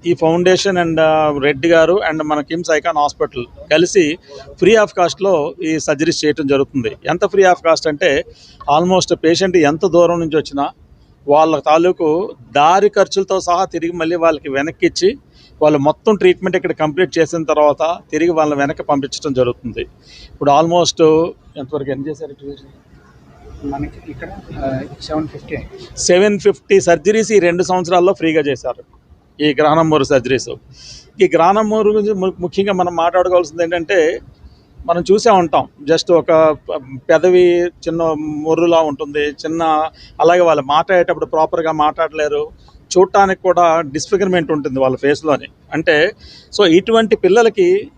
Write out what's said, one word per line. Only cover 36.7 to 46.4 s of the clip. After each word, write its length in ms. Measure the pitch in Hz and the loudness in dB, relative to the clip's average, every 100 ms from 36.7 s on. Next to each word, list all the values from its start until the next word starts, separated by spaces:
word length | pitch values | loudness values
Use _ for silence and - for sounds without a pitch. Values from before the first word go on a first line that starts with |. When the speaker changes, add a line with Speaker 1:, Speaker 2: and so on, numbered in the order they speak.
| 160 127 131 - | -12 -10 -16 0
Speaker 1:
పెదవి 500 | 160 175 180 175 175 | 2 4 4 4 2
చిన్న 540 | 175 _ 170 165 165 156 | -2 _ -8 -4 -2 -2
మొర్రులా 640 | 151 151 156 160 170 165 | -6 -6 -2 0 2 2
ఉంటుంది, 380 | 160 135 151 147 | 0 -4 -8 -4
చిన్న, 720 | 147 135 160 165 160 156 156 - - - | -6 -6 -8 -4 -2 -2 -4 -10 -20 0
అలాగే 200 | 156 180 | 2 4
వాళ్ళు 220 | 170 151 | 4 2
మాట్లాడేటప్పుడు 640 | 135 151 170 185 175 156 160 | 0 0 2 0 2 -2 -4
ప్రాపర్గా 460 | 160 156 170 160 | -2 -2 -2 -4
మాట్లాడలేరు, 800 | 156 151 151 160 156 151 147 151 - _ _ _ 180 | 0 -2 0 -6 -2 -4 -2 -6 -12 _ _ _ 0
చూడటానికి 440 | 190 202 196 190 | 2 4 2 0
కూడా 380 | 185 175 170 160 | 0 2 2 2
డిస్‌ఫిగర్‌మెంట్ 720 | 151 147 - 190 190 180 151 | -2 -8 -4 -2 0 0 0
ఉంటుంది 280 | 156 139 131 | -4 -4 0
వాళ్ళ 160 | 131 127 | 0 0
ఫేస్లోని. 520 | 139 147 156 127 - _ _ | 0 0 0 -2 -4 _ _
అంటే, 400 | 151 165 151 180 - - - | -4 0 2 0 -4 -20 -20